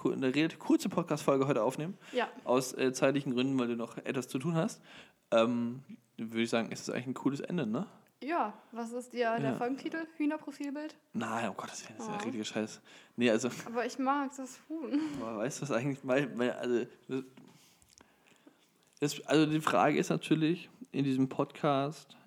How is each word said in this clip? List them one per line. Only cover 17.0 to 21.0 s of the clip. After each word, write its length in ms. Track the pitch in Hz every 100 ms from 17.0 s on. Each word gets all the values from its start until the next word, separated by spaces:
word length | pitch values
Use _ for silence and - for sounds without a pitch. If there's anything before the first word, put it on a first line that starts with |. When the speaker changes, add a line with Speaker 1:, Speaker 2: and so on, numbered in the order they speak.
| -
Speaker 1:
das, 160 | 131 131 - - - - _ _ - _ _ _ _ - _ _ _ _ _
das, 200 | 147 - -
also 200 | 151 151
die 140 | 156
Frage 360 | - 90 139 147
ist 100 | -
natürlich 600 | 160 - 160 156 180 - - -
in 140 | 135